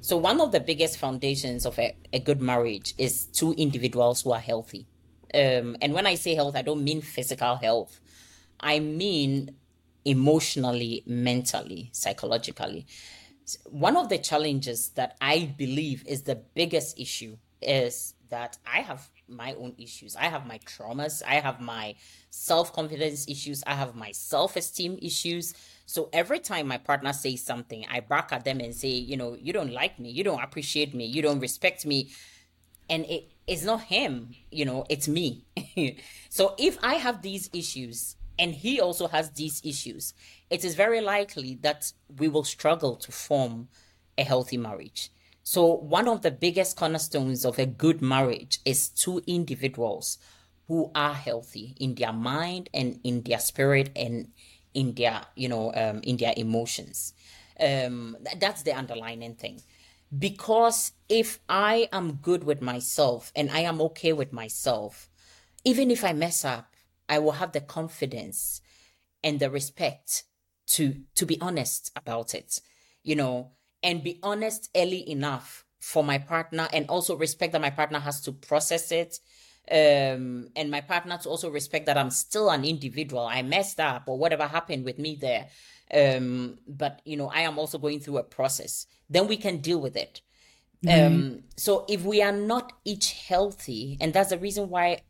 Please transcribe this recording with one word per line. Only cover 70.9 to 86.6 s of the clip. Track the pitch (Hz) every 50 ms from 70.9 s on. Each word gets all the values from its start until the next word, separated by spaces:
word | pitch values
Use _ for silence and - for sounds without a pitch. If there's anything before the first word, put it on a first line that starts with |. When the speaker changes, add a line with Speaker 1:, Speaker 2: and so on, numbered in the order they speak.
| 139 139 - _ _
Speaker 1:
to | - 185
be | 160 156 139
honest | 170 180 180 151 127 - - - - - _
about | - _ - 117 117 117 - -
it, | 87 - - - - _ _ _ _ _ _ _ _
you | _ 151 151
know, | 147 139 127 127 123 123 135 _ _ _ _ _ _
and | - 180 175 170 139
be | 170 175 -
honest | - 202 208 208 220 220 220 220 - - _
early | 180 175 180 185 185 - -
enough | 156 139 143 147 135 127 - - - - _ _ _ _
for | - - - 160 147
my | 147 139 139
partner, | 143 - 165 165 160 - - 160 160 160
and | - 160 147 147
also | 160 180 170 - 175
respect | 160 160 156 - - 185 165
that | 165 156
my | 151 143
partner | 139 151 151 151 156 147
has | 143 147 143 143
to | - -
process | 135 - - - 151 151 151 - 170 170 165 -
it. | 165 165 170 165 - - _ _ _ - - - _ _ _ -
Um, | - 156 151 147 143 143 139 135 131 127 127 123 123 123 120 - -
and | 147 156 147
my | 147 143
partner | 147 143 185 175 170 180 175 170
to | - -
also | 160 165 - 165
respect | 147 147 143 - - 156 151
that | 147 143 143
I'm | 135 127
still | 127 - - - - 214 214 202
an | 165 143 131
individual. | 156 165 147 139 131 110 139 156 135 127 123 120
I | 113 117 131
messed | 127 131 156 190 196 196 - -
up | 156 147 127 123 -
or | - 131 131
whatever | 151 165 160 147 151
happened | 143 151 165 - - 170 131 127
with | 127 123 -
me | 147 156 151
there. | 147 139 131 120 110 123 - - - - - - - _ _
Um, | - 147 143 135 131 127 127 123 123 127 123 123 - -